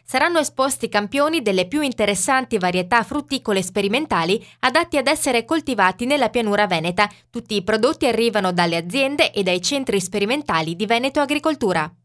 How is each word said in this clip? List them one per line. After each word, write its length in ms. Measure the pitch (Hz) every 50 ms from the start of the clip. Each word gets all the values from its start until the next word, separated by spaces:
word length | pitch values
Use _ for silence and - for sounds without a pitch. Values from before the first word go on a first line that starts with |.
| _
saranno 380 | - - 262 294 339 349 330
esposti 480 | 285 - - - 262 277 - - - -
campioni 540 | - 208 208 202 247 277 285 311 320 330 233
delle 260 | 208 190 185 180 180
più 120 | 262 302
interessanti 760 | 302 269 233 - 214 202 202 - - - 269 262 262 - 233 202
varietà 460 | 180 180 175 180 180 180 240 233 220
frutticole 580 | - 254 294 294 - 277 254 - - 202 190 180
sperimentali 840 | 180 185 208 196 202 214 269 311 - 208 170 175 175 196 226 - - - _
adatti 380 | - 262 254 320 339 339 -
ad 100 | 285 247
essere 380 | 262 311 302 - 277 247 233 226
coltivati 600 | - 320 320 - - 254 208 190 185 185 - 240
nella 220 | 254 285 285 247 220
pianura 380 | - 240 226 208 202 202 208
veneta. 420 | 202 180 165 156 175 180 196 208 208 - - _ _
Tutti 240 | - 240 226 - 214
i 80 | 202 180
prodotti 460 | 208 220 214 220 269 - - 311 262
arrivano 420 | 214 214 233 233 220 214 185 185
dalle 280 | 180 175 175 170 170 170
aziende 520 | 165 175 190 277 269 269 285 285 311 -
e 140 | - 208 196
dai 180 | 185 180 180 180
centri 380 | - 285 277 262 - 202 196
sperimentali 760 | 180 - - 208 202 208 262 302 294 - 175 160 160 160 170
di 120 | 170 214
Veneto 340 | 208 233 233 254 277 262 302
Agricoltura. 680 | 285 269 294 302 - 320 302 - 247 196 180 165 151 - - _